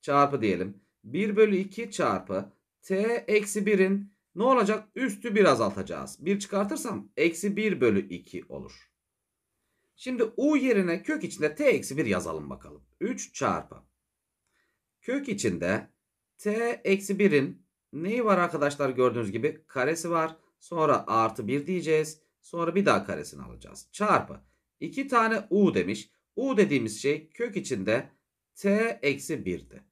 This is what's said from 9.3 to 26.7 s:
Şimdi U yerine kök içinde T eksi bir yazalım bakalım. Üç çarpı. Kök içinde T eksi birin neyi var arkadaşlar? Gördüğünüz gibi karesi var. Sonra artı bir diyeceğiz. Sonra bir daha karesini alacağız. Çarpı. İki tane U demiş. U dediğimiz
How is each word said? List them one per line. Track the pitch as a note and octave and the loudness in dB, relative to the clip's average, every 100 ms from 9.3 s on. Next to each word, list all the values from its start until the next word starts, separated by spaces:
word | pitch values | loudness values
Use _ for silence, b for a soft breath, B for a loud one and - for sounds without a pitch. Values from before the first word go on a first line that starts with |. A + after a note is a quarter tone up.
| _ _ _ _ _ _ _ | _ _ _ _ _ _ _
Şimdi | B3+ B3+ A3 - | -8 -2 -2 2
U | C#4 D4+ | 4 4
yerine | C4 G#3 F3+ E3+ | 4 4 2 0
kök | - D4+ | -2 -4
içinde | - - D3+ | -4 -2 -4
T | - | 2
eksi | C#4+ D#3+ - C3+ | 2 2 0 -4
bir | C3 | 0
yazalım | F2+ F2 D#2+ D2 | 0 -2 -8 -10
bakalım. | C2 C#2+ D2 _ _ | -14 -16 -20 _ _
Üç | G3 B3+ - | -6 -6 -10
çarpı. | - B2+ E2 - - _ _ _ _ _ _ _ _ _ _ _ _ | -4 -2 -2 -6 -20 _ _ _ _ _ _ _ _ _ _ _ _
Kök | - C4+ C#4 | -6 -6 -4
içinde | - A#2 F2 E2+ G#2+ - _ _ _ _ _ | -2 -2 -2 -2 -2 -4 _ _ _ _ _
T | G#3 G#3+ A#3 A#3+ | -4 -2 -2 -4
eksi | - G3 G3 F#3+ | 0 0 0 2
birin | G3+ D3 C#3 - _ _ _ | 4 4 0 -6 _ _ _
neyi | C#3 F3 A#3 | -10 -4 -2
var | A3 F#3 | 2 2
arkadaşlar? | F3 D#3 C#3+ C#3+ C#3 | 2 0 -2 0 -2
Gördüğünüz | B2+ B2+ A2+ G#2+ | 4 2 2 -4
gibi | A2+ C#3 - _ | -2 -2 -4 _
karesi | C3+ B2+ E3 E3+ | -4 -2 -2 -2
var. | E3 D#3+ D#3+ b b | -2 -2 -6 b b
Sonra | - E3+ D3+ A#2+ - | -10 0 2 2 2
artı | A2 A2 G#2 G#2+ | 2 2 0 -2
bir | C#3 C#3+ | -2 -2
diyeceğiz. | F#3 D3+ D#3 D#3 - _ _ | -4 2 2 0 -8 _ _
Sonra | - E3+ E3+ | -14 -4 -2
bir | F3 G3+ | 2 4
daha | G#2 | 4
karesini | - D#2+ D2 C#2+ | 0 -8 -8 -14
alacağız. | B1 A#1+ - - - | -16 -16 -18 -20 -20
Çarpı. | - G#3 D#3+ - - _ _ _ _ | -6 0 0 0 -14 _ _ _ _
İki | D3 - C4+ | -10 -6 0
tane | B3 A3 A3 A3 | 2 2 0 0
U | A3 F#3+ | 4 4
demiş. | - F2 G#2 - _ _ - | 4 -2 -4 -10 _ _ -6
U | C4+ A3 | -2 2
dediğimiz | F#3+ | 4